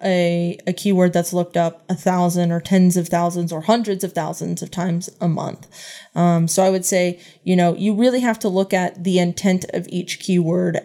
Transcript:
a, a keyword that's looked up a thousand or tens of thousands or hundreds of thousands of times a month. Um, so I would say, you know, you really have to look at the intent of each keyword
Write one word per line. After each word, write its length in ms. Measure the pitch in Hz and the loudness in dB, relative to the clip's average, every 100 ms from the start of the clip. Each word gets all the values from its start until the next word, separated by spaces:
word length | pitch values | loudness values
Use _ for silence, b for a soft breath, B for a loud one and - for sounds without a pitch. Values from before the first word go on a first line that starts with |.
a, 540 | 196 180 175 170 175 - - | -2 2 2 0 -2 -4 -6
a 60 | |
keyword 400 | 180 202 190 180 | -2 0 4 4
that's 200 | 175 170 | 2 0
looked 240 | 180 175 175 | -2 -2 0
up 260 | 170 165 - | -2 -4 -8
a 60 | 185 | -4
thousand 560 | 190 180 175 175 170 | 0 2 2 2 0
or 100 | 170 | -2
tens 340 | - 190 180 180 | 2 4 4 4
of 120 | 170 | 0
thousands 440 | 175 175 175 170 | 0 0 -2 -4
or 100 | 160 | -4
hundreds 420 | 160 233 214 190 | 0 0 0 -4
of 100 | 190 | -4
thousands 480 | 170 156 170 175 170 | -4 -6 -6 -6 -6
of 80 | 180 | -8
times 400 | - 180 170 - - | -6 -2 -4 -6 -4
a 80 | 175 | -2
month. 400 | 151 143 - - B B B B | -2 -6 -10 -18 B B B B
Um, 340 | 170 175 170 165 | 0 2 4 2
so 160 | - | 2
I 60 | 190 | 2
would 160 | 190 180 | 2 0
say, 340 | 180 180 180 B B | 0 0 -4 B B
you 120 | - 180 | 0 2
know, 180 | 175 170 | 2 2
you 200 | 202 208 | -2 2
really 240 | 247 247 | 2 2
have 180 | 247 220 | 0 -2
to 100 | 214 | 0
look 220 | 185 196 | 0 0
at 320 | 190 180 - | 0 -2 -4
the 140 | 180 180 | 0 2
intent 480 | 175 175 196 185 - | 2 0 0 0 -2
of 140 | - - | -8 -6
each 300 | 175 - - | -8 -8 -8
keyword 580 | - 180 160 175 180 165 | 0 0 2 0 -2 -2